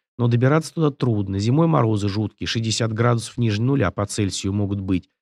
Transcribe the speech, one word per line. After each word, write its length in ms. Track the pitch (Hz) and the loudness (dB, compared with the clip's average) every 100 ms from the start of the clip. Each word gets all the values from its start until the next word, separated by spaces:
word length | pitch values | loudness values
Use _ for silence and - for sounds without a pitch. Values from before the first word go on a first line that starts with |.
| _ - | _ -2
но 80 | 120 | 2
добираться 480 | 117 131 156 160 | 4 4 2 0
туда 160 | 170 147 | -2 -2
трудно. 480 | - 123 104 98 98 | 0 0 0 -2 -2
Зимой 280 | 110 143 170 | 0 2 2
морозы 400 | 151 113 107 101 | 2 2 2 0
жуткие, 400 | 104 104 - 110 | -2 -4 -4 -6
шестьдесят 440 | 117 113 - 113 | -2 -2 -2 -2
градусов 440 | 110 117 117 - - | 0 2 0 -2 -2
ниже 260 | 113 104 | 0 0
нуля 280 | 123 139 90 | 0 2 0
по 140 | 107 101 | -2 -4
Цельсию 480 | - 98 - 95 | -2 -2 -2 -4
могут 260 | 101 101 101 | -2 -2 -4
быть. 300 | 95 92 - _ | -2 -2 -4 _